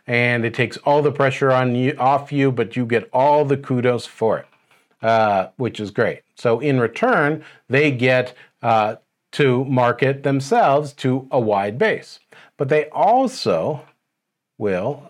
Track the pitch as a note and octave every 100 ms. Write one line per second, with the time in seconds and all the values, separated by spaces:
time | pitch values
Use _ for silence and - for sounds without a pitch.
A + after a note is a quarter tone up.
0 | - A#2+ A#2+ A#2+ A#2 A#2+ A#2+ - - D3
1 | D3 C3+ C3+ C3 C3+ B2+ B2+ A#2+ B2+ D3+
2 | B2 C#3 C#3 C#3+ C3+ A#2+ A2 C3 A#2+ A2+
3 | G2 B2+ C#3 D3 C#3+ C#3 C#3 B2+ B2 A#2+
4 | - - A2 E2+ - _ _ _ _ _
5 | A2+ A2+ G#2+ G2 F#2 - A#2 - G#2 G2+
6 | G#2 D2 _ _ A#2+ A2+ D3 C3+ A#2 -
7 | B3 G#3+ D3 D#3 - - - B2+ D3+ B2+
8 | B2+ B2+ B2 - - _ A#2 A2+ G#2+ A2
9 | _ _ _ - C#3+ B2 C#3 B2+ A#2+ A#2+
10 | C3+ C#3 C#3 C#3 C3+ A#3+ F3+ C#3 D3 -
11 | C3 B2+ B2+ C#3 A2 G2+ G#2 A#2 A3 D#3+
12 | - - _ - - - C#3 D3+ D3+ -
13 | F3 B3 C4 - A2+ F#2 A#2+ D3 - _
14 | _ _ _ _ _ - G#2+ F#2 G#2+ C#3+
15 | -